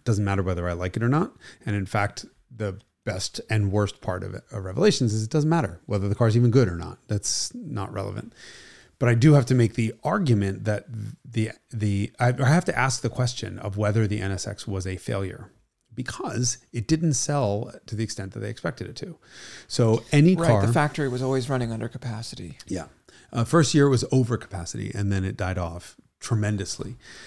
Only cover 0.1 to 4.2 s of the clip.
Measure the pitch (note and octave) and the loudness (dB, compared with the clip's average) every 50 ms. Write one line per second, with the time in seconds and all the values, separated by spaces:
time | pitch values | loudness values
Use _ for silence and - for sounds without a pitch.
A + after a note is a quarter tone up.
0.1 | G#2+ G2+ G#2 G2 G2 G2 F2+ F#2 F2+ E2+ F2 F2 E2+ E2+ F2+ F#2 - A2 A#2 A#2+ | 2 2 2 2 0 0 0 0 -2 -2 -2 -4 -4 -4 -4 -4 -2 0 0 2
1.1 | C#3 D#3 G3 - - _ - - - _ - A2 G2+ G2+ G2 - - G#2+ G2+ G2+ | 2 2 0 -2 -6 _ -20 -20 -20 _ -6 -4 -2 -2 -2 -2 0 0 0 0
2.1 | - - - - _ _ _ _ B2+ A2 G#2+ G2+ F#2 F#2+ _ _ _ _ - A2 | -4 -8 -16 -18 _ _ _ _ -10 -8 -6 -6 -6 -8 _ _ _ _ -8 -6
3.1 | F#2 F#2+ - - - - - - A2 G#2+ G2+ G2 G2 G#2 G#2 G2 - _ - - | -6 -6 -6 -8 -10 -10 -6 -2 0 0 2 2 2 2 0 0 -2 _ -8 -6
4.1 | F2+ F#2 | -6 -6